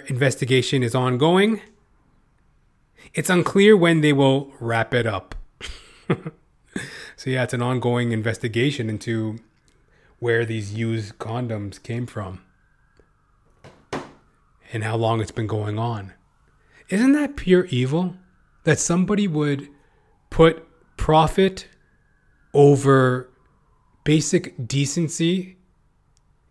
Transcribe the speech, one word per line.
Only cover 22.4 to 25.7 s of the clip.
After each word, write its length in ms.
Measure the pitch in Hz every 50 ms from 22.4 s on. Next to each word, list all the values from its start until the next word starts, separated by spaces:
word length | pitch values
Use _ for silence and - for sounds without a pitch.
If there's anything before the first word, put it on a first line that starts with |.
| _ _
over 800 | - 147 143 143 143 135 135 139 135 135 127 127 127 127 127 - _ _ _ _ _ _ _ _ _ _ _ _ _ _
basic 640 | - 147 156 156 - - 196 165 - - - - 120
decency 880 | - 135 139 143 139 - 175 165 143 - - 165 170 185 190 180 - - _ _ _